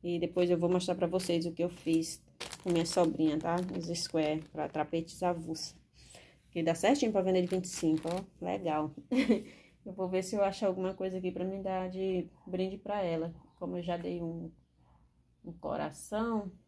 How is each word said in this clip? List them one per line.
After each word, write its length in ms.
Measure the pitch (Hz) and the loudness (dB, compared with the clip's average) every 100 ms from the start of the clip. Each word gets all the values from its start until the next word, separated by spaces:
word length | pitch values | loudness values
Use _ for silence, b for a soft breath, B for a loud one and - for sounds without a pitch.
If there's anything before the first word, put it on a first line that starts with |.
E 160 | 175 170 | -2 0
depois 300 | 170 180 180 | 0 2 4
eu 80 | 175 | 4
vou 120 | 170 | 4
mostrar 260 | 180 180 185 | 4 2 0
pra 120 | 175 | 2
vocês 380 | 185 185 170 170 | 0 2 0 0
o 60 | |
que 120 | 165 | 0
eu 60 | 175 | -2
fiz 540 | 175 - 165 165 - - _ - - | -2 0 2 2 -6 -14 _ -12 -8
com 80 | - | 0
minha 140 | 170 165 | 2 2
sobrinha, 520 | - 170 160 156 156 | 4 2 4 2 2
tá? 160 | 170 170 180 185 | 0 0 0 -4
Os 100 | 170 165 | -4 -4
square 440 | - 165 151 156 160 | -2 0 2 0 -4
pra 160 | 156 151 | -6 -4
tapetes 520 | 156 151 165 165 - | -2 -2 -2 -4 -2
avulso. 520 | 180 175 165 160 - - _ B B B B B _ | 0 0 -4 -6 -8 -12 _ B B B B B _
Que 120 | - | -2
dá 120 | 165 165 | 0 4
certinho 360 | 196 285 233 | 4 4 4
pra 100 | 208 | 2
vender 200 | 185 185 | 4 4
de 60 | 180 | 4
vinte 180 | 185 180 | 0 -2
e 40 | |
cinco, 380 | - 165 160 165 | -2 2 2 0
ó. 380 | 175 185 - 180 | -4 -6 -8 -4
Legal. 480 | 196 175 151 156 - - | -2 0 0 -2 -6 -2
<laughs> 540 | 254 262 208 - - - _ - | 0 4 2 2 -18 -20 _ -14
Eu 80 | |
vou 160 | 190 185 | -6 -2
ver 140 | 185 | -2
se 120 | 185 208 | -2 2
eu 80 | |
acho 220 | 196 190 208 | 2 2 0
alguma 300 | 185 185 190 | 0 -2 -2
coisa 240 | 190 185 | -4 -2
aqui 120 | 180 | -4
pra 140 | 180 185 | -2 -4
me 160 | 196 | -4
dar 300 | 190 185 185 | -4 -2 -4
de 360 | 185 190 185 - - - | -4 -2 0 -2 -10 -8
brinde 280 | 180 185 196 | -2 -2 -4
pra 280 | - 208 | -4 -2
ela. 280 | 185 165 165 165 - _ | 0 0 -2 -6 -18 _
Como 180 | 180 180 | -6 -4
eu 60 | |
já 120 | 175 175 | -2 -4
dei 220 | 175 175 | -2 -4
um, 320 | 170 165 165 - _ _ b b b b _ _ - | -4 -6 -8 -14 _ _ b b b b _ _ -18
um 80 | |
coração 960 | 170 - - - - - 214 226 226 196 - | -10 -6 -2 -4 -6 -6 -2 0 -2 -4 -10